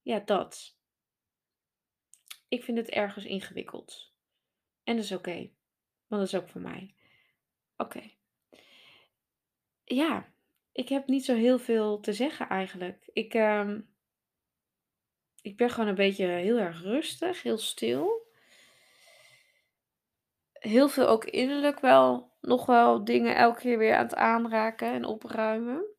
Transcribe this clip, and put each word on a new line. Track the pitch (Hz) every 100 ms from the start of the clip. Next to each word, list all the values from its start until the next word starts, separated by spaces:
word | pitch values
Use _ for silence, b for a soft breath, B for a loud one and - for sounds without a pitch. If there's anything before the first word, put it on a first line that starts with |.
Ja, | - 220
dat. | 208 196 - - - _ _ _ _ _ _ _ _ _ _ _ _ _ _ _ _ - _
Ik | 247
vind | - 233
het | 233
ergens | - 202 196 196
ingewikkeld. | 196 - - - - - - - _ _ _ _ _ _ _
En | - 233
dat | 196
is |
oké, | 185 180 170 180 _ _ _ _ _ _
want | 208
dat |
is | 190 185
ook | -
voor | 185
mij. | 175 - 190 _ _ _ _ _ _ _ _ _
Oké. | - - - _ _ _ _ b b b b b b _ _ _ _ _ _ _
Ja, | _ 247 311 190 - _ _ _ _
ik | - 254
heb | 269 269
niet | 269 262
zo | 233
heel | 240 254
veel | 240 226 214 208
te | 208
zeggen | 202 277 - -
eigenlijk. | 190 190 185 180 - -
Ik, | - 220
ehm, | 226 214 208 202 208 - _ _ _ _ _ _ _ _ _ _ _ _ _ _ _
ik | 208 202
ben | 240
gewoon | 240 214
een | 190
beetje | 196 196 180
heel | 175 185 240
erg | 180 165
rustig, | 185 254 320 - 339 359
heel | 240 220
stil. | - - 226 254 349 453 - b b b b b b b b b b b b b b _ _ _ _ _ _ _ _
Heel | - 220 226 285
veel | 277 -
ook | 226 -
innerlijk | - 254 285 285 285
wel, | 262 135 131 247 - _
nog | - 247 -
wel | 240 240 233
dingen | 208 240 233 -
elke | 233 233
keer | 247 226
weer | 220 -
aan |
het | 233 -
aanraken | 226 233 233 220 220 220 233
en | 247 233
opruimen. | 214 240 220 220 220 240 277 415